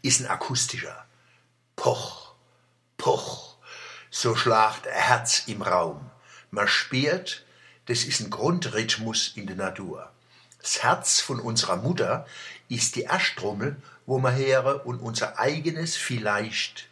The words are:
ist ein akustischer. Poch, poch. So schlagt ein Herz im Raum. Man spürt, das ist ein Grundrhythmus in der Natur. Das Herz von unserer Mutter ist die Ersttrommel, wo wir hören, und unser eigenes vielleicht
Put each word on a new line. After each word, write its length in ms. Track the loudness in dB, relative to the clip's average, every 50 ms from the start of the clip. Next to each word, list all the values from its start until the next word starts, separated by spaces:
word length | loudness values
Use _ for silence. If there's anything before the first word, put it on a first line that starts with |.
| 4
ist 180 | 2 2 2
ein 60 | 2
akustischer. 760 | -2 -2 -2 -2 -2 0 0 0 0 -2 -6 -8 -10 -12 -16 -18 _ _ _ _ _ _ _ _ _ _ _ _ _ _
Poch, 580 | 2 2 2 2 2 -4 -10 -12 -14 -18 -20 -20 _ _ _ _ _ _ _ _ _ _ _ _
poch. 600 | 0 2 2 2 2 -2 -8 -10 -12 -14 -18 -20 _ -20 -18 -18 -16 -16 -16 -16 -18 -18 _
So 280 | -6 -2 0 2 2
schlagt 500 | 4 4 4 6 6 6 4 2 -2 -8
ein 60 | -4 0
Herz 500 | 2 4 4 4 4 4 2 0 0 0
im 140 | -4 -6 -4
Raum. 480 | 0 2 2 4 2 0 -4 -8 -14 -18 -20 _ _ -20 -20 -20 -18 _
Man 200 | -2 0 2 2
spürt, 720 | 2 2 0 0 0 2 2 2 0 0 -2 -8 -10 -10 -12 _ -20 -20 -20 -20 -20 _ _
das 180 | -2 0 0 0
ist 160 | 0 -2 -4
ein 80 | -2 -4
Grundrhythmus 1040 | -4 0 2 2 2 2 0 0 0 0 0 0 0 0 0 -2 0 0 -2 -2 -4
in 120 | -8 -10
der 100 | -8 -6
Natur. 520 | -4 -4 -4 -4 -6 -10 -10 -10 -10 -12 -18 _ _ _ _ _ -20 -20 _ -20 _
Das 200 | -4 -4 -2 2
Herz 380 | 4 2 2 4 2 2 2 2
von 220 | 2 0 -4 -4
unserer 340 | -2 0 0 0 2 2 0
Mutter 500 | 0 0 0 0 2 2 0 0 -2 -4 -10 -16 -16 -14 -14 -16 -18 _ _
ist 260 | -2 -2 -2 0 0
die 80 | -4 0
Ersttrommel, 720 | 0 2 2 2 0 -2 -2 -4 -4 -2 -2 -4 -4 -4 -6 -16 -20 -20 -18 _
wo 120 | 0 0 4
wir 140 | 4 4 4
hören, 460 | 4 4 4 4 6 4 4 0 0
und 220 | -2 -6 -8 -6
unser 380 | -6 -4 -2 -2 -2 -2 0 0
eigenes 580 | 2 2 2 2 -2 -2 -2 -2 -4 -4 -2
vielleicht 920 | -4 -2 -2 -2 0 0 0 0 0 0 -2 -2 -4 -4 -4 -8 -14 -18 -18